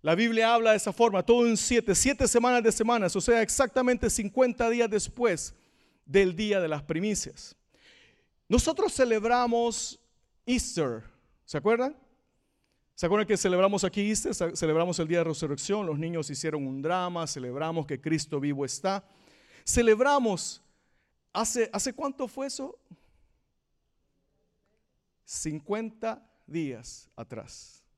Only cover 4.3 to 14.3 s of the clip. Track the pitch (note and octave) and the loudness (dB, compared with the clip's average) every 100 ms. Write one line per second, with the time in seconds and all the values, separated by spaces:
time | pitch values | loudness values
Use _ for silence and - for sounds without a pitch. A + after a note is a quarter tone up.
4.3 | - B3+ - A#3 A#3+ A#3 G#3 - - A#3+ | 2 2 2 0 2 0 0 -4 -2 0
5.3 | E3+ - - _ _ _ _ - E3 F#3+ | 0 -6 -16 _ _ _ _ 0 2 2
6.3 | E3+ G#3+ G3+ E3 D3+ C#3+ D#3+ G#3 G3+ - | 0 -2 0 0 -4 -4 -2 -2 -2 -6
7.3 | - - - _ _ _ - _ _ _ | -14 -20 -20 _ _ _ -20 _ _ _
8.3 | _ _ C4+ D#4+ D#4+ G4+ - B3 A3 A3 | _ _ 2 2 0 -2 0 2 2 2
9.3 | B3 B3 A#3 A#3 A3+ - - _ _ _ | 0 2 0 -2 -4 -10 -14 _ _ _
10.3 | _ - B3+ - - C#3 A2+ - _ _ | _ -2 -2 -2 -4 -4 -4 -12 _ _
11.3 | _ _ D3 G3+ A#3 C4 D4+ _ _ _ | _ _ -4 0 0 -2 -6 _ _ _
12.3 | _ _ _ _ _ _ - F3 G#3 G#3+ | _ _ _ _ _ _ -6 0 0 2
13.3 | G3+ F#3+ F3+ F#3+ G3+ F#3+ - G#3 G#3+ - | 0 2 4 2 2 -2 -2 -2 -2 -4